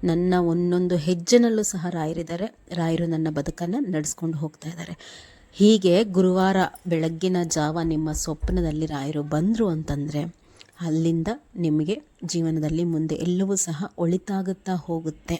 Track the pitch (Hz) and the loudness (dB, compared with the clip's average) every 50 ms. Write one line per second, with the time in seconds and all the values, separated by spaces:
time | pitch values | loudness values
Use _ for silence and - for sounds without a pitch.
0 | - 175 165 170 175 180 185 180 175 170 165 175 175 175 175 180 185 180 180 175 | 0 0 0 2 2 2 2 2 2 2 2 2 2 2 2 2 2 2 0 0
1 | 147 165 185 170 170 - - 240 240 233 226 214 214 - - 190 160 175 175 170 | 2 0 -2 -2 2 6 6 6 6 6 2 0 -2 -2 -4 -4 -6 -4 -4 -4
2 | 156 156 165 165 170 165 170 170 190 226 - _ - - - 170 170 165 165 160 | -4 -4 -4 -6 -6 -6 -6 -6 -6 -8 -10 _ -18 -10 -6 -2 0 0 0 0
3 | 170 165 165 156 160 156 156 151 139 - - - 175 170 190 269 294 202 185 156 | 0 0 0 0 0 0 -2 -2 -4 -4 -6 -6 -4 -4 -2 -2 -2 -2 -2 -4
4 | 151 147 - - - 160 160 151 156 156 151 - - 156 170 170 170 170 170 - | -2 -4 -6 -4 -4 -4 -4 -2 -4 -6 -8 -10 -14 -14 -12 -12 -12 -12 -12 -16
5 | - - - - - - - - - _ - - 190 208 220 214 185 185 170 185 | -16 -20 -20 -20 -20 -20 -20 -20 -20 _ 0 6 6 8 8 8 6 6 6 6
6 | 233 208 185 185 185 185 180 185 185 190 190 190 185 - - - _ 185 175 160 | 4 2 2 4 4 4 4 4 2 4 4 2 2 0 -2 -8 _ -2 0 0
7 | 160 165 165 160 170 185 185 180 175 165 160 160 151 151 156 170 165 165 160 151 | 0 0 -2 -2 -2 0 2 2 0 0 0 0 0 0 0 -2 -2 0 0 0
8 | 156 156 151 - - - 156 156 - - - 180 175 160 151 151 156 156 156 143 | 0 -2 -2 -4 -4 -6 -6 -4 -2 -2 0 0 0 0 0 -2 -4 -4 -4 -4
9 | 135 139 - 147 147 151 151 151 160 196 226 220 233 202 165 156 156 - - 143 | -6 -4 -4 -4 -4 -2 0 0 2 2 2 2 2 0 0 -2 -4 -4 -4 -4
10 | 143 151 147 147 143 165 170 _ _ _ - - - _ _ - 175 170 156 160 | -4 -4 -4 -4 -4 -6 -8 _ _ _ -20 -20 -20 _ _ -8 -4 -2 0 0
11 | 160 165 165 165 165 175 226 294 _ _ _ - 170 160 151 151 151 156 202 - | 2 2 2 0 0 -2 -4 -6 _ _ _ -4 0 0 2 2 2 0 -2 -6
12 | - _ _ _ - 170 - 170 165 165 160 160 151 156 170 156 175 175 165 156 | -6 _ _ _ -10 -6 -2 -2 0 0 0 0 0 0 0 0 0 0 0 0
13 | 156 160 151 - - 170 180 180 196 190 202 190 - - 160 143 185 220 _ - | -2 -2 -2 -2 -2 0 0 0 0 0 0 -2 -2 -4 -4 -6 -6 -8 _ -2
14 | 175 165 175 185 - - 196 190 190 185 190 185 _ - 185 180 147 - 170 165 | 0 0 0 0 -2 -2 -4 -4 -2 -4 -6 -6 _ -4 -4 -4 -2 -4 -6 -4
15 | 165 160 156 - - - 170 165 | -4 -6 -8 -8 -6 -6 -6 -6